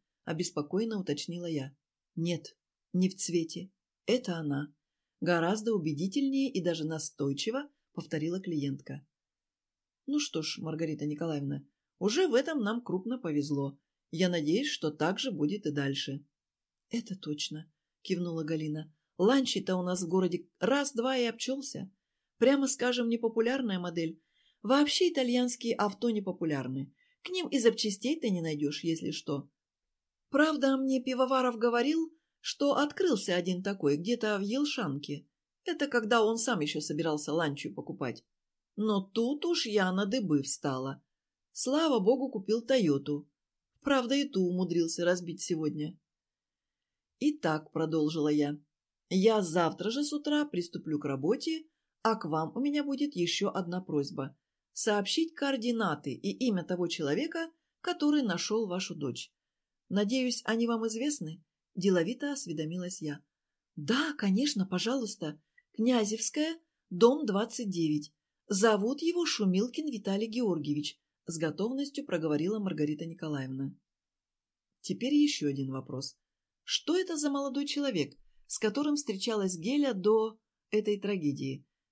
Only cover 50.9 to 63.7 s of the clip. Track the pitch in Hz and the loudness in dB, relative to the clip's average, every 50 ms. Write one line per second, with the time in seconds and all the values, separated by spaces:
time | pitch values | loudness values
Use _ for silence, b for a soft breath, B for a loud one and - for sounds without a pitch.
50.9 | 151 147 - 143 135 131 135 170 247 285 - 320 320 320 - - _ _ _ _ | -4 -2 -2 -2 -2 0 2 0 0 0 0 -4 -4 -4 -6 -12 _ _ _ _
51.9 | _ _ - 226 220 220 - 156 156 156 165 - - 233 269 285 285 294 285 285 | _ _ 0 0 0 2 0 -2 -2 -2 -2 -2 -2 -2 -2 0 0 0 -2 -2
52.9 | 277 269 294 294 - 180 175 170 - - 196 - - 190 180 170 180 185 185 - | -2 -2 -2 -2 0 0 0 0 0 0 -2 0 0 -2 -4 -2 -4 -6 -4 0
53.9 | 151 147 139 143 - 151 135 135 - _ _ _ _ _ _ _ _ - - - | 0 0 0 0 -4 -6 -8 -8 -10 _ _ _ _ _ _ _ _ -2 0 2
54.9 | 208 208 196 - - 330 330 320 - - 285 277 269 240 214 240 233 226 214 170 | 2 2 2 0 0 0 0 -2 -2 -2 -2 -2 0 0 0 0 0 0 0 0
55.9 | 147 - - 143 117 - - 196 196 - 254 247 202 180 160 - 180 175 180 170 | -2 -2 -4 -8 -8 -4 -4 -4 -2 0 0 2 2 0 0 -2 -2 0 0 -2
56.9 | - - 156 139 147 208 302 320 - 330 330 330 - _ _ _ _ _ - 359 | -2 -2 0 0 0 0 0 -2 -4 -6 -6 -6 -10 _ _ _ _ _ -6 -4
57.9 | 349 349 294 294 294 302 254 202 170 180 - - 214 226 226 185 175 185 185 - | -2 2 2 4 4 4 2 2 0 -2 -2 -2 0 0 0 0 -2 -4 -4 -6
58.9 | 165 147 147 127 120 - - - _ _ _ _ _ _ _ _ _ _ _ _ | -6 -4 -4 -4 -4 -6 -10 -14 _ _ _ _ _ _ _ _ _ _ _ _
59.9 | 185 202 208 202 254 262 254 254 233 - - - 226 226 233 233 233 226 226 226 | 0 0 2 2 2 2 2 0 -2 -2 -2 -2 0 2 2 2 2 0 0 -2
60.9 | 220 233 269 302 294 - 170 156 165 - _ _ _ _ _ _ _ 185 175 196 | -2 -2 -2 -2 -2 -2 -6 -8 -8 -12 _ _ _ _ _ _ _ 0 4 4
61.9 | 185 175 165 190 247 - 190 190 185 180 - 175 156 160 156 156 175 180 180 180 | 6 6 4 2 -2 -4 -4 -4 -4 -6 -6 -6 -6 -4 -4 -4 -4 -6 -6 -6
62.9 | 180 - 160 147 143 139 - _ _ _ _ _ _ _ _ _ | -8 -6 -6 -6 -6 -8 -12 _ _ _ _ _ _ _ _ _